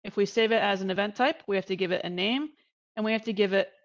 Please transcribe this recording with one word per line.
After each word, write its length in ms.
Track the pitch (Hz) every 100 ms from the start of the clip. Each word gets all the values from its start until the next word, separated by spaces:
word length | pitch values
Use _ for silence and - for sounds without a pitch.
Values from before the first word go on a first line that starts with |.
If 120 | 208 208
we 100 | 202
save 260 | - 226
it 80 | 226
as 220 | 202 196
an 80 | 190
event 260 | 185 208 208
type, 260 | 254 320 -
we 100 | 196
have 100 | 185
to 100 | 185
give 140 | 185
it 140 | 175
a 60 | 180
name 400 | 180 202 262 302 _ _ _ _ -
and 80 |
we 80 | 214
have 120 | 220
to 80 | 226
give 220 | 202 202
it 180 | 190 180 _